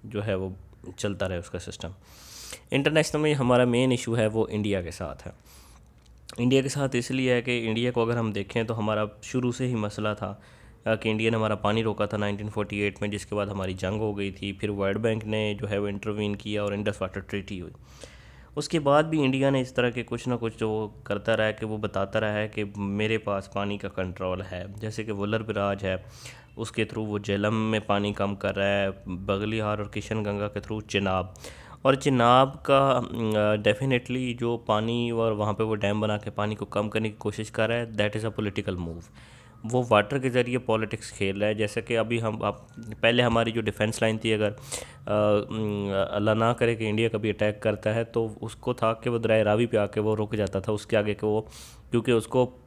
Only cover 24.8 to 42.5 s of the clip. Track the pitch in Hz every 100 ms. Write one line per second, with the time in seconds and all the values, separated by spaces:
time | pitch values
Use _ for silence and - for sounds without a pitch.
24.8 | 110 107 110 101 101 110 110 101 101 98
25.8 | 98 92 - - - - - - 110 -
26.8 | 107 113 107 104 101 101 107 110 110 110
27.8 | 107 101 104 98 101 98 98 98 98 101
28.8 | 98 95 - 90 98 98 104 110 107 107
29.8 | 101 107 - 110 104 101 104 101 - 107
30.8 | - 101 98 92 95 - - - - -
31.8 | 131 139 143 127 120 123 135 147 - 139
32.8 | 139 127 113 117 110 107 104 107 104 104
33.8 | 135 123 123 127 127 120 117 117 117 107
34.8 | 113 120 120 117 113 104 107 104 110 107
35.8 | 101 104 107 104 104 - 104 107 101 104
36.8 | 107 110 110 104 107 101 110 - 110 117
37.8 | 117 104 104 107 110 - 104 98 - 90
38.8 | 85 82 - - - - - - 110 127
39.8 | 120 104 104 139 127 123 123 123 123 110
40.8 | 110 117 - - 98 98 104 107 107 -
41.8 | 113 117 110 117 113 110 104